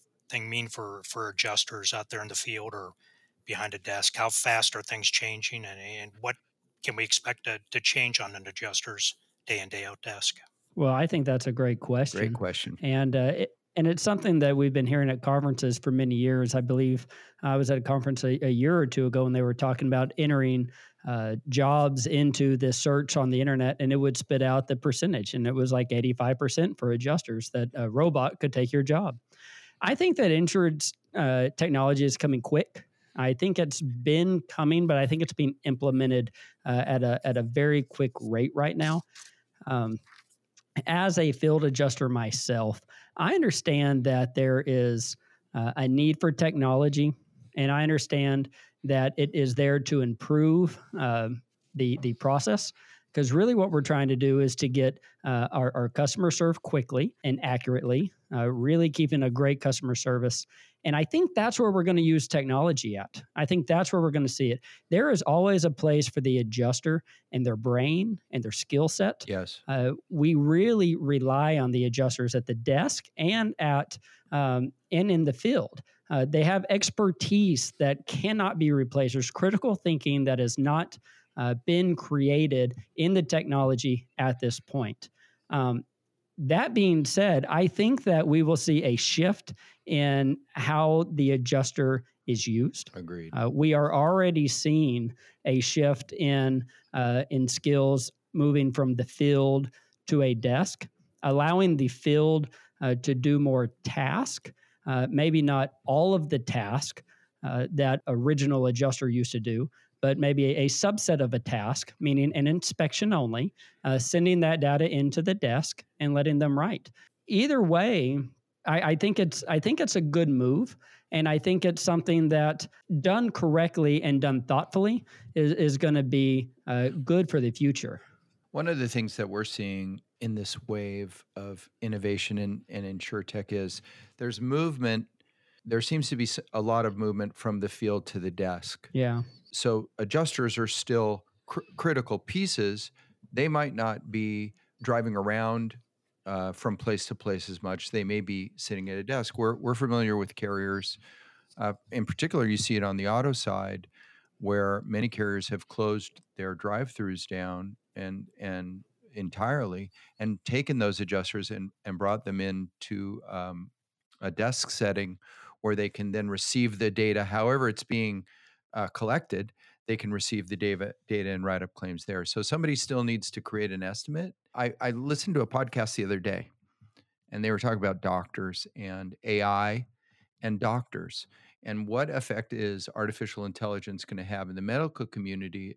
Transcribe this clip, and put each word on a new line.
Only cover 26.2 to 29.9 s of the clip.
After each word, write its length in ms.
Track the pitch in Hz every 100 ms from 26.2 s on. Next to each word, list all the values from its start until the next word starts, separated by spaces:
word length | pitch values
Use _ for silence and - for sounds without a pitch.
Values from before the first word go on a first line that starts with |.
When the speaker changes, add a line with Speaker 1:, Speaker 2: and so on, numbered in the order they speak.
| 123 131
Speaker 2:
percent 360 | 135 - 170 -
for 140 | 123
adjusters 600 | 120 135 156 - 113 -
that 180 | 123 120
a 140 | 135 113
robot 520 | 123 170 139 131 -
could 120 | 143
take 200 | 131 123
your 100 | 143
job. 340 | 135 156 185 120 _ _ - - - -
I 140 | 196